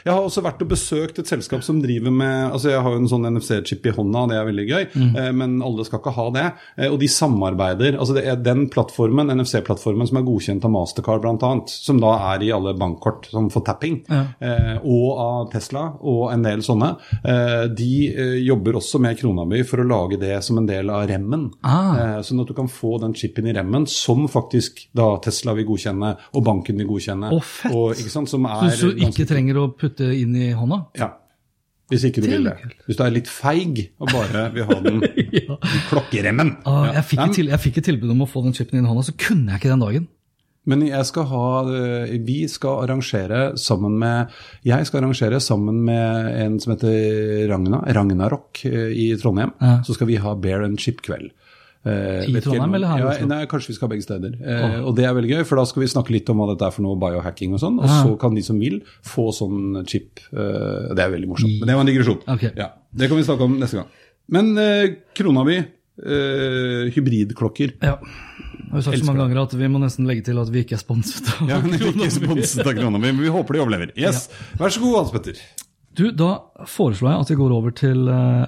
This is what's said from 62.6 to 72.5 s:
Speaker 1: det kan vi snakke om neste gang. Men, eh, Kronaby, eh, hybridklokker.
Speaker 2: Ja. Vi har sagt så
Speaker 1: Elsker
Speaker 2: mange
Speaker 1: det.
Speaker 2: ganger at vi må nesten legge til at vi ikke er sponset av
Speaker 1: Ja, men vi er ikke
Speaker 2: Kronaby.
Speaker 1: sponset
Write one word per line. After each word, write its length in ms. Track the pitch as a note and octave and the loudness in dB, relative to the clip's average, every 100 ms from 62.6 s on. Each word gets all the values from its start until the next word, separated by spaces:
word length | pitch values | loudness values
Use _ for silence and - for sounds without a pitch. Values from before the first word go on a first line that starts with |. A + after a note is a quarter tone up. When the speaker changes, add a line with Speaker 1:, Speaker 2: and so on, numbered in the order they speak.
| G2 - _ | -8 -10 _
Speaker 1:
det 140 | A#2+ C3 | -2 2
kan 80 | D#3 | 2
vi 60 | |
snakke 180 | D#3 C3+ | 2 2
om 160 | B2+ C3+ | 2 2
neste 180 | B2 G#2 | 0 -4
gang. 100 | E2+ _ _ _ - | -8 _ _ _ -2
Men, 300 | E3+ A3 G#3+ | 2 4 4
eh, 300 | G#3+ G#3 G3 F3 - - | 4 4 2 0 -8 -2
Kronaby, 420 | G3 C3 C#3 F3+ D#3+ - _ - | 4 4 4 2 0 -8 _ -12
eh, 880 | - C#3+ C#3 C3+ C3+ B2+ B2+ B2 A#2+ | -4 -2 0 -2 -2 -2 -2 -2 -2
hybridklokker. 800 | C3 C3 A2+ G#2 A2+ A2+ - C#3 - | 0 2 2 0 0 -2 0 -4 0
Speaker 2:
Ja. 140 | C#3+ C#3 | 0 0
Vi 720 | - - - - - - - D3 | -6 -18 -18 -18 -18 -18 -6 -4
har 60 | |
sagt 160 | C#3 B2+ | 0 0
så 20 | |
Speaker 1:
Elsker 60 | D3 | 2
Speaker 2:
mange 100 | C3+ | 2
Speaker 1:
det. 180 | C3 B2+ | 2 0
Speaker 2:
ganger 60 | |
at 100 | C3 | 0
vi 140 | B2+ C3+ | 0 0
må 120 | C#3 | 2
nesten 240 | C3+ - B2+ | 0 0 -2
legge 200 | A#2 B2 | -2 -2
til 120 | A#2+ | -2
at 120 | A2+ | 0
vi 140 | B2 | -2
ikke 100 | A#2 | -2
er 100 | A2+ | -4
sponset 480 | - A#2 A#2 - B3 - | -2 -2 -2 -4 -6 -2
av 80 | D3+ | 0
Speaker 1:
Ja, 100 | C3+ | 0
men 100 | D3+ | 0
vi 60 | E3 | 0
er 20 | |
ikke 140 | G#3 F#3+ | 0 0
Speaker 2:
Kronaby. 160 | F#3 | 0
Speaker 1:
sponset 560 | C#3 - D3+ A#2+ | 0 0 0 0